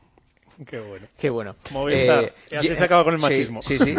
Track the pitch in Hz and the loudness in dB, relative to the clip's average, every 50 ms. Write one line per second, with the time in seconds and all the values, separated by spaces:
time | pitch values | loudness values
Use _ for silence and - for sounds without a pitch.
0 | _ _ _ _ _ _ _ _ _ _ _ - 139 - - 117 110 104 98 92 | _ _ _ _ _ _ _ _ _ _ _ -20 -20 -16 -14 -14 -14 -14 -16 -18
1 | 104 - _ - - 143 120 117 107 98 92 - _ - 139 135 139 147 143 135 | -18 -20 _ -6 -4 -4 -2 -4 -6 -8 -12 -16 _ -12 -8 -6 -2 0 0 2
2 | 131 123 - 135 - - - - - - 156 147 147 160 170 147 180 175 180 175 | 4 4 4 2 2 -2 -6 -12 -18 -12 -6 -4 -4 -2 0 0 2 4 4 4
3 | 160 160 165 156 151 139 139 135 127 113 117 110 - - 143 131 - 139 160 | 4 4 2 2 2 2 2 0 0 -2 -6 -10 -4 -4 0 2 2 2 2